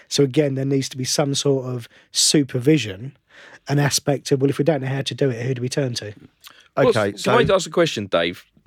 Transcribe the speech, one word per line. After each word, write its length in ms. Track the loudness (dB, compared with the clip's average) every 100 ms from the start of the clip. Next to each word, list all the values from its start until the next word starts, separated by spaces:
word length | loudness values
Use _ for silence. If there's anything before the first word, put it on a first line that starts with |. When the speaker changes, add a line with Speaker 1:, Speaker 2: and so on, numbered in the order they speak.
| -6
Speaker 1:
So 140 | 0
again, 320 | 2 2 0 0
there 100 | -2
needs 220 | -2 -2
to 80 | -6
be 60 | -4
some 300 | -2 -2 0
sort 300 | 0 0 -2
of 200 | -8 -10 _ _
supervision, 1040 | -2 2 4 2 0 4 4 2 -8 -12 -16 _ -20 -20 -16 -2
an 100 | 0
aspect 520 | 2 0 -2 -2 0
of, 100 | 2
"Well, 80 | 2
if 80 | 2
we 80 | 0
don't 160 | 0
know 60 | 0
how 120 | -4
to 120 | -6 -2
do 140 | -2
it, 160 | -2 -4
who 80 |
do 80 | -4
we 80 | -4
turn 240 | -2 -4 -4
to?" 180 | -10 -14 -20 _ -20 -20 _ 0
Speaker 2:
Well, 120 | 2
Speaker 3:
Okay, 220 | 4 0
Speaker 2:
can 60 | -2
Speaker 3:
so 200 | 0 2
Speaker 2:
I 60 |
ask 220 | 4 2 0
a 20 |
question, 360 | 0 0 0 -2
Dave, 360 | 0 0 -4 -14 _